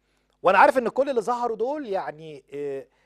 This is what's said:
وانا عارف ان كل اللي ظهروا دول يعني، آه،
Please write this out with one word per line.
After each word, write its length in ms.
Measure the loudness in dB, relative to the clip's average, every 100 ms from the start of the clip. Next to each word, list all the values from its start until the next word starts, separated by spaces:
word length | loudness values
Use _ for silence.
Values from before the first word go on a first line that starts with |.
| _ _ _ _
وانا 160 | 2 6
عارف 200 | 6 6
ان 100 | 0
كل 220 | 0 -2
اللي 100 | -2
ظهروا 360 | -2 -2 -2 -2
دول 300 | -4 -4 -6
يعني، 580 | -6 -6 -12 -14 -18 -14
آه، 320 | -10 -8 -8 -12 _